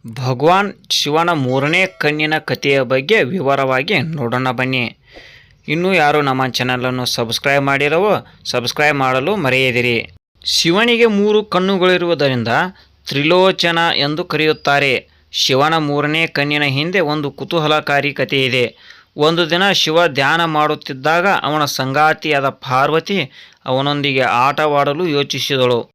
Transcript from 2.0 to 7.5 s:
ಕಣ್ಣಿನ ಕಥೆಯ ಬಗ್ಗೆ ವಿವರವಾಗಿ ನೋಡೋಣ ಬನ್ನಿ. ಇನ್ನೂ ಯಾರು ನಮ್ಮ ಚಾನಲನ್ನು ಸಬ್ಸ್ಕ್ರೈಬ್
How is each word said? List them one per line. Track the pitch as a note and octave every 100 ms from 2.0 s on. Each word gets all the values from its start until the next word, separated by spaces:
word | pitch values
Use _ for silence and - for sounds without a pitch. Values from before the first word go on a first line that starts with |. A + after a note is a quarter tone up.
ಕಣ್ಣಿನ | D3+ D3+ D#3 D#3 -
ಕಥೆಯ | C3 C#3+ C#3
ಬಗ್ಗೆ | B2 C3 C#3+ G#3+
ವಿವರವಾಗಿ | C3 F#3 C#3 C#3 C3+ C3 D#3+ F#3 D#3+ D#3+
ನೋಡೋಣ | A#2 B2 C3
ಬನ್ನಿ. | B2 B2+ C3 A#2 - _ - - - _ _ -
ಇನ್ನೂ | D#3 F#3
ಯಾರು | F#3 D3 D3+
ನಮ್ಮ | C#3+ C3 C3 -
ಚಾನಲನ್ನು | B2+ B2+ B2+ B2+ B2
ಸಬ್ಸ್ಕ್ರೈಬ್ | - A#2 A2+ C#3+